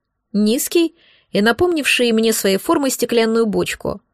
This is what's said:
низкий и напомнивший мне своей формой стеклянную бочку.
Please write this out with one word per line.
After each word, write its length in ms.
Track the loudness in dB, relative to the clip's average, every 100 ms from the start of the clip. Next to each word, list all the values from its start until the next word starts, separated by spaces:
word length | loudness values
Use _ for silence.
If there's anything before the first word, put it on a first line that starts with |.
| _ _ _
низкий 640 | 0 0 0 0 0 0 _ _ _ _
и 100 | 0
напомнивший 680 | 0 2 0 0 0 0 2
мне 220 | 2 0
своей 240 | 0 0 -2
формой 340 | 0 0 0
стеклянную 540 | -2 -2 0 2 0 0
бочку. 560 | -2 -4 -6 -8 -10 _